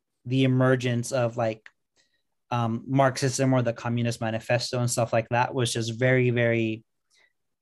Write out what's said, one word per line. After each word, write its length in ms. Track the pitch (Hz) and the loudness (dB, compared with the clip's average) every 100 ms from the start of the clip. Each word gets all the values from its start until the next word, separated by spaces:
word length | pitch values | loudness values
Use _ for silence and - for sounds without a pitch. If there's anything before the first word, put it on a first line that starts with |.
| _ _ 123 | _ _ -4
the 180 | 131 | 0
emergence 680 | 131 127 127 131 127 120 117 | 2 4 4 2 0 -2 -2
of, 240 | 135 120 117 | -2 -2 -2
like, 320 | 113 110 - _ _ _ _ _ _ _ _ | -4 -4 -14 _ _ _ _ _ _ _ _
um, 320 | 120 113 113 - | -2 -2 -4 -2
Marxism 680 | 135 135 127 135 123 131 | 2 2 2 -2 0 2
or 100 | 131 | 2
the 100 | 120 | 0
Communist 480 | 117 120 120 120 117 | -4 -4 -2 -2 -2
Manifesto 580 | 113 113 - 123 - 123 | -4 -6 -2 -2 -2 -2
and 100 | 120 | -2
stuff 220 | 123 113 | 0 0
like 160 | 117 113 | -2 0
that 260 | 120 127 135 | 0 0 0
was 180 | 120 | -2
just 240 | 120 113 113 | -2 -4 0
very, 320 | 127 127 123 | 2 2 2
very 540 | 120 117 113 113 110 - _ _ _ _ _ _ _ | 2 2 2 0 -4 -12 _ _ _ _ _ _ _